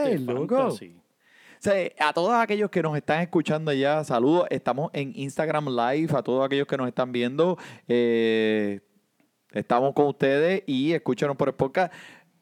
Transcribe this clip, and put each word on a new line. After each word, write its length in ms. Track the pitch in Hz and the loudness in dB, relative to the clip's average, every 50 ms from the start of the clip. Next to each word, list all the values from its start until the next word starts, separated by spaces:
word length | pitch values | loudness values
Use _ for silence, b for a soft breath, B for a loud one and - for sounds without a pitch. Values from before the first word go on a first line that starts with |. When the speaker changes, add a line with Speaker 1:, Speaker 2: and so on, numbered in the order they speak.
| 294 | 0
Speaker 1:
de 40 | 269 | 0
Speaker 2:
diez, 120 | 214 147 | -2 -2
loco. 340 | 127 120 120 131 151 - 240 | -2 -4 -4 -4 -2 -2 0
Speaker 1:
Fantasy. 400 | 262 254 208 131 101 101 87 85 | 0 0 0 -2 -6 -10 -18 -20
Speaker 2:
O 60 | 87 _ _ _ _ B B B B B B B B | -20 _ _ _ _ B B B B B B B B
sea, 160 | - 208 196 190 175 - - - 151 151 | 0 0 0 2 0 -2 -2 0 0 2
a 40 | 147 | 2
todos 180 | 170 170 208 240 | 2 2 2 2
aquellos 360 | 233 226 208 208 208 208 190 | 2 2 0 0 -2 -2 0
que 100 | - 180 | 0 0
nos 140 | 160 156 151 | 0 0 -2
están 240 | 143 - - 156 160 | -2 -2 0 0 0
escuchando 500 | 175 165 - 170 151 - 151 156 160 156 | 0 0 0 0 0 0 -2 -2 -2 -2
allá, 340 | 139 135 135 143 151 156 147 | 0 2 2 2 2 0 0
saludos. 420 | - 131 117 120 143 165 175 175 - | 0 0 2 4 4 4 4 2 0
Estamos 400 | - 170 - - 120 135 160 - - | -2 -4 -2 -2 -2 -2 -4 -6 -4
en 180 | 147 139 135 - | -6 -6 -6 -8
Instagram 520 | - 139 139 - - 160 160 151 151 151 135 | -8 -10 -6 -4 -4 -2 0 0 -2 -2 -2
Live, 480 | 123 120 117 123 139 156 165 156 151 | -2 0 0 0 0 0 0 0 0
a 60 | 127 | -2
todos 240 | 113 127 123 131 135 | 0 0 0 0 0
aquellos 200 | 131 139 139 143 | 0 0 -2 -2
que 120 | - - 135 | -2 -2 -4
nos 100 | 131 127 | -4 -4
están 240 | - - 127 127 | -2 -2 -4 -2
viendo. 460 | 123 120 120 123 135 147 165 185 175 - B B B B B B | -2 -2 -2 -2 0 0 0 0 0 -4 B B B B B B
Eh, 920 | 120 120 120 117 117 113 113 113 110 110 110 107 107 107 104 104 101 101 _ _ _ _ _ _ _ _ _ _ _ _ _ _ | 2 2 4 4 2 2 2 2 2 2 2 2 2 0 0 -2 -4 -8 _ _ _ _ _ _ _ _ _ _ _ _ _ _
estamos 400 | - 107 - - 127 120 131 143 | -6 -6 -2 0 0 2 2 0
con 140 | - - 147 | 2 2 2
ustedes 560 | 143 135 - 139 135 139 143 160 175 190 190 - | 2 2 0 2 2 2 4 2 2 0 -2 -2
y 260 | - 135 127 139 156 | -2 -2 0 0 0
escúchanos 440 | 170 147 - - 127 - 156 143 139 | 0 -2 -2 -2 -2 0 0 -2 0
por 120 | - 143 135 | 0 -2 -2
el 60 | - | 0
podcast. 380 | - 135 135 - 180 185 165 B B B B B B B B _ _ | 0 -2 0 0 0 0 -2 B B B B B B B B _ _